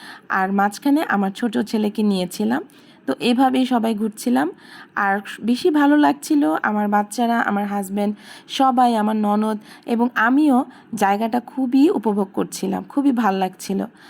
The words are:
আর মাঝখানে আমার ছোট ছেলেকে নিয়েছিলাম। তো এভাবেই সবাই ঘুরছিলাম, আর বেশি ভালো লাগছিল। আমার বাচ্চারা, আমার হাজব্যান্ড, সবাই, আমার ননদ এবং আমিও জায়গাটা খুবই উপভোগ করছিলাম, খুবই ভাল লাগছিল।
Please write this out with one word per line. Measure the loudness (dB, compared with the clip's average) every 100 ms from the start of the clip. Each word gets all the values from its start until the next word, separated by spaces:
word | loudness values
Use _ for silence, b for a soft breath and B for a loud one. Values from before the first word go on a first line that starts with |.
| B B -6
আর | -2 0
মাঝখানে | 2 0 0 0 0 0
আমার | 0 -2
ছোট | -2 -4 -2
ছেলেকে | -2 -2 -2 0
নিয়েছিলাম। | 0 0 -2 -4 -2 -2 -6 B B B -8
তো | -2
এভাবেই | 0 2 2 2 0
সবাই | 0 0
ঘুরছিলাম, | -2 -4 -4 -2 0 -2 -6 B B B
আর | -4 -2 -2 -6 -8
বেশি | -4 0 2
ভালো | 2 4 4
লাগছিল। | 4 0 0 2 2 0
আমার | -2 -2 0
বাচ্চারা, | 0 -2 -2 -2 0
আমার | 0 -2 -2
হাজব্যান্ড, | -4 -4 -2 -2 -4 B B B
সবাই, | 0 2 4 2 2
আমার | 0 0
ননদ | 0 2 0 -4 B B -4
এবং | 0 0
আমিও | 2 2 4 4 2 0 B B
জায়গাটা | -2 0 2 0 -4
খুবই | -6 -6 0 4 4
উপভোগ | 2 -2 -2 -2
করছিলাম, | -4 -6 -6 -6 -6 -4
খুবই | -2 0
ভাল | 2 0
লাগছিল। | 0 -4 -6 -6 -4 -6 B